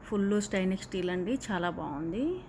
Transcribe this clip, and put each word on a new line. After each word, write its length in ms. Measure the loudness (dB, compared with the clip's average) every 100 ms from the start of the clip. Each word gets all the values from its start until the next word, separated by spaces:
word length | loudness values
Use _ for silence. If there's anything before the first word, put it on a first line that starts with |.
ఫుల్ 220 | 0 2 4 4
స్టెయిన్లెస్ 420 | 2 2 2 0 -2
స్టీల్ 240 | -2 0
అండి, 220 | 0 0 -2
చాలా 320 | 0 0 0
బాగుంది 540 | -2 -4 -4 -4 0 0 -2